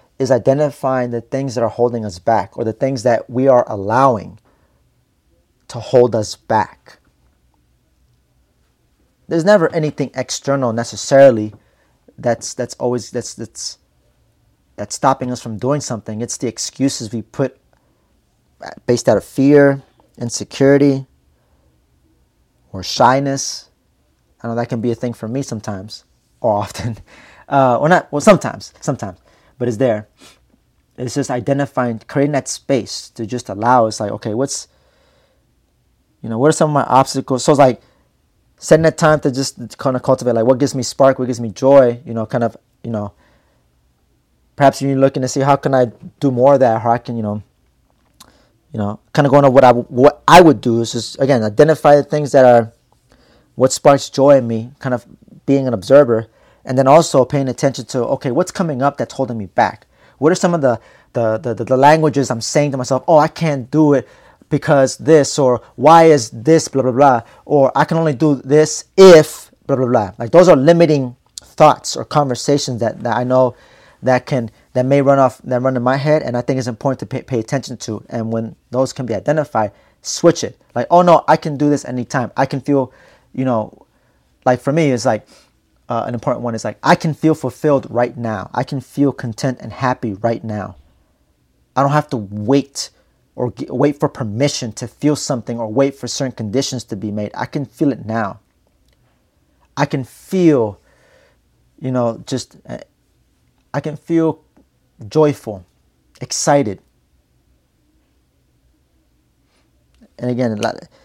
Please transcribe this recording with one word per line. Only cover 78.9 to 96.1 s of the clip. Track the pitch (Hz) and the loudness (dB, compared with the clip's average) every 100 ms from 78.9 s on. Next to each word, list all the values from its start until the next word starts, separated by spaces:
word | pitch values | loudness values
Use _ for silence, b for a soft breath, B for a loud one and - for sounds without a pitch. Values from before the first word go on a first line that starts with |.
can | - 127 | -4 -8
be | |
identified, | 104 117 156 143 113 104 b b b | -6 -4 -4 -2 -4 -4 b b b
switch | - - 170 165 | -12 0 2 2
it. | - - _ | -4 -12 _
Like, | 120 123 | -8 2
Oh | 175 | 4
no, | 180 160 - | 6 4 4
I | 156 | 0
can | 165 139 | -2 -2
do | 147 | 0
this | 143 | 0
anytime. | - 127 120 139 117 - | -4 -10 -6 -4 -4 -4
I | 135 | -4
can | 139 | -4
feel | 135 139 123 b b b b | -2 -2 -2 b b b b
you | - | -6
know, | 131 113 107 - _ _ _ _ _ _ | -4 -4 -6 -14 _ _ _ _ _ _
like, | 131 123 | -2 -2
for | - | -2
me, | 156 156 | 0 0
it's | 123 | 0
like, | 123 107 - b b b _ _ - | -2 -4 -6 b b b _ _ -8
uh, | 117 110 | -6 -6
an | |
important | 120 - 120 | -6 -6 -6
one | 120 | -6
is, | 113 | -8
like, | 110 - | -10 -6
I | 139 | -2
can | 165 165 | 0 -2
feel | 143 156 | -2 -2
fulfilled | 156 131 - 156 139 127 | -2 -6 -4 0 0 -2
right | 120 123 - | -4 -4 -4
now. | 117 104 - | -8 -8 -8
I | - | -8
can | 135 135 | -6 -8
feel | - - 143 | -8 -2 -2
content | - 123 107 139 123 | -2 -8 -6 -6 -6
and | 113 | -12
happy | - 131 127 117 | -6 -6 -4 -6
right | 98 113 117 | -4 -4 -4
now. | 113 104 98 92 _ _ _ _ _ _ _ _ _ - | -8 -10 -10 -14 _ _ _ _ _ _ _ _ _ -4
I | |
don't | 139 | 0
have | 151 - | -2 -4
to | 127 | -8
wait | 98 104 104 139 135 - - _ _ _ _ | -8 -6 0 0 -2 -10 -14 _ _ _ _
or | - 120 | -8 -8
g-, | - - | -8 -8
wait | 123 143 143 | -2 -2 -2
for | 147 | -6
permission | - 113 104 - - 120 | -6 -8 -6 -6 -6 -10
to | - 117 | -12 -14
feel | _ 147 143 | _ -4 -2
something | - 127 110 117 | -4 -8 -8 -10
or | 113 | -6
wait | 110 139 | -2 -2
for | - | -4
certain | 123 | -10